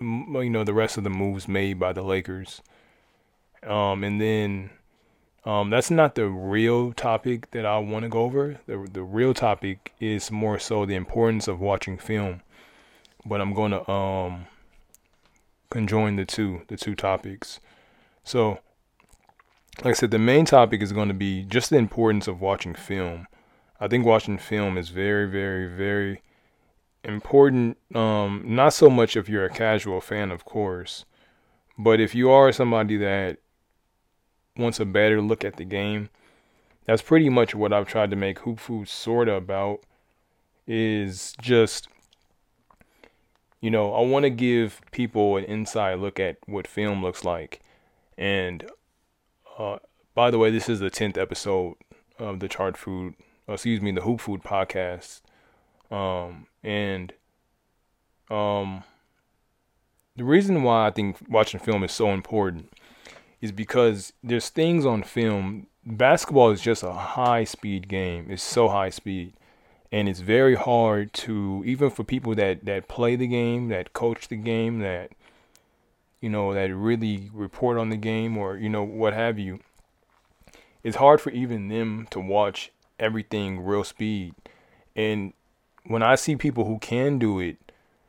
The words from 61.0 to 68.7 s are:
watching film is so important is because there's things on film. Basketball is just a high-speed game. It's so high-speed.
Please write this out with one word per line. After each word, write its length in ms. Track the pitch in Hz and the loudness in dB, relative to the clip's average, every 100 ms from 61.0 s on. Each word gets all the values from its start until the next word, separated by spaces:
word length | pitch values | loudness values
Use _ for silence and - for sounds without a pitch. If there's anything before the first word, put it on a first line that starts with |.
| 101 92 - | -2 -4 0
watching 320 | 110 107 98 | 2 2 0
film 240 | - 104 | -2 0
is 80 | 92 | -2
so 200 | - 107 | 0 0
important 600 | 98 - 110 98 82 73 - - _ - - _ _ | 0 -2 -2 -2 -4 -14 -20 -20 _ -20 -20 _ _
is 100 | 110 | -12
because 640 | 98 107 123 117 101 - - | -10 -2 4 4 2 -6 -16
there's 260 | 120 120 - | -4 -4 -4
things 360 | - 160 170 139 | -2 2 2 2
on 180 | 110 | 0
film. 640 | - - 113 104 95 104 101 _ 117 | -2 -2 0 0 -4 -8 -14 _ -12
Basketball 640 | 110 127 165 - 139 117 | 2 6 6 4 6 8
is 120 | 101 | 6
just 200 | 117 110 | 2 0
a 120 | 92 | -2
high-speed 920 | 87 - - 123 117 110 - 104 98 95 | -8 -8 0 2 2 0 -6 -6 -6 -4
game. 400 | 95 92 85 85 | -4 -4 -6 -8
It's 120 | 95 | -10
so 280 | - 120 | -2 4
high-speed. 640 | 113 | 4